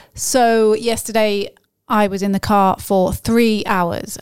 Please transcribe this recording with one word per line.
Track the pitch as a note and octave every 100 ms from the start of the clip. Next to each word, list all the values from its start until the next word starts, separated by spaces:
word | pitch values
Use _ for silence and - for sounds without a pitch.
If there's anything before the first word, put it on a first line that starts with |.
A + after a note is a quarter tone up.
| - -
So | - C4 A#3 A3+ G#3+
yesterday | A3 A#3 A3 - A3 G#3+ G3+ G3 _ _ _ -
I | G#3+ G#3
was | G3
in | G3+
the | G3
car | - G#3 F#3+ -
for | - G3 F3+
three | F#3 - A3+ A#3 G#3+ -
hours, | F#3+ F3 - A3 -